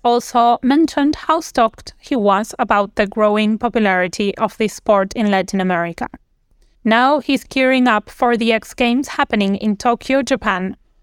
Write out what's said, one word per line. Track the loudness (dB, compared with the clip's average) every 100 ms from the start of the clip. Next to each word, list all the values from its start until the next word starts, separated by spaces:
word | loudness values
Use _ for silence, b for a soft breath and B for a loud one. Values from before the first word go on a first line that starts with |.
also | 0 0 0 2 2 2
mentioned | 2 2 2 2 0 0
how | -2 -2
stoked | 0 0 0 -2 -16 -20
he | -6 0
was | 2 2 -2 -6
about | 0 0 0 -2
the | -2
growing | 0 2 2 0 0
popularity | -2 0 2 2 0 -2 -4 -2
of | -6 -2
this | -4
sport | -2 2 2 2
in | -2 0
Latin | 0 0 -2
America. | -2 -2 -4 -8 -12 -14 _ _ _ _ _ _
Now | 0 2 2 0
he's | 0 -2
gearing | -2 -2 2 2 2
up | 0 -4
for | -2 0 2
the | 0
X | -2 -4
Games | -4 0 0 -2
happening | -4 -2 0 0 -2
in | -2 -2
Tokyo, | -2 -2 0 -2
Japan, | 0 -2 -2 -4 -6 -10 _ _